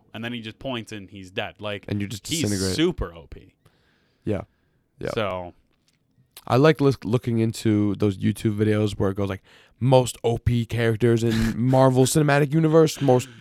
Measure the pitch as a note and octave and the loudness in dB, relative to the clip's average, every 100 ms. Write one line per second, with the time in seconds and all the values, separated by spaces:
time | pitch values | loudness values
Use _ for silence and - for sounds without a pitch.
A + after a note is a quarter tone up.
0 | _ A2 A#2 A#2+ A2 - C3+ A#2+ G#2+ G#2+ | _ -12 -10 -10 -12 -14 -10 -10 -10 -16
1 | F#2+ G2 F#2 G#2 G2+ - G#2 G2+ - G#2 | -16 -18 -14 -10 -10 -10 -10 -10 -6 -6
2 | G2+ G#2 - D#3+ A2 G2+ F#2+ F#2 F3 - | -6 -10 -8 -4 -2 -2 -2 0 -2 -2
3 | F2+ E2 - - - _ _ _ _ _ | -8 -12 -20 -20 -20 _ _ _ _ _
4 | _ _ - G2 - _ _ _ _ - | _ _ -8 -6 -8 _ _ _ _ -12
5 | - - G2+ F#2 F2 - _ _ _ _ | -8 -6 -6 -6 -10 -18 _ _ _ _
6 | _ _ _ - - A#2+ D#3 D#3 C#3 B2+ | _ _ _ -14 -2 4 4 4 2 0
7 | - A#2+ - A2+ A2+ - A2+ G#2 G#2 F#2+ | -2 -4 -2 -2 -2 -2 0 2 0 0
8 | G#2+ G2 G#2+ G2+ A2+ G#2 G#2+ G#2 G#2+ G2+ | -2 0 -2 -2 -2 0 0 0 -2 -2
9 | G2+ G2 G2 F#2+ _ - _ - B2 C3 | -4 -2 -4 -6 _ -20 _ -4 4 4
10 | B2 - A#2 A#2 - A#2+ A#2 A2+ A#2 A2 | 4 -2 -2 -2 0 -2 -2 -2 0 2
11 | A#2+ A#2 A#2 A2+ A2+ G#2 B2 C3 C3 B2+ | 2 2 2 0 0 0 2 4 4 4
12 | C3 D#3+ D3 C#3+ D3 D#3+ D#3 D#3+ D#3 - | 4 4 2 2 2 2 4 6 4 2
13 | C#3 B2+ B2 - | 2 2 0 -8